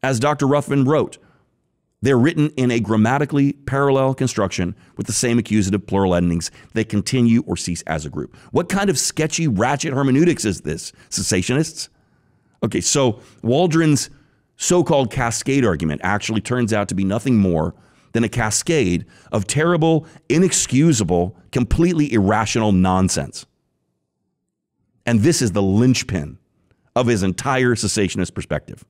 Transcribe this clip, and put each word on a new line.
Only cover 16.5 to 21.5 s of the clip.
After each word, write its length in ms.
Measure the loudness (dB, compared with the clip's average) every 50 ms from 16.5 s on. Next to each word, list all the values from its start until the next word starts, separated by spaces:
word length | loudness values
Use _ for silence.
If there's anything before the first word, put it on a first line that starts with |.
| -2 -2 0 0 0
out 160 | -2 -2 -2
to 60 | -2
be 100 | -2 -2
nothing 320 | -2 -2 -2 0 2 2 4
more 360 | 4 4 2 0 0 -2 -6 _ _ _ _ _ _ _
than 140 | _ -2 -2
a 40 | 0
cascade 760 | -2 -2 -2 -2 -2 -4 -2 0 0 2 2 2 0 -2 -4 _ _ -20 _ -6
of 160 | -4 -4 -4 -2
terrible, 580 | -2 0 2 2 2 2 2 2 2 2 0 -6 -20 -20 _ _
inexcusable, 1080 | 2 2 2 2 0 -2 -4 0 2 2 4 4 4 2 0 0 0 0 0 -2 -4 _ _ _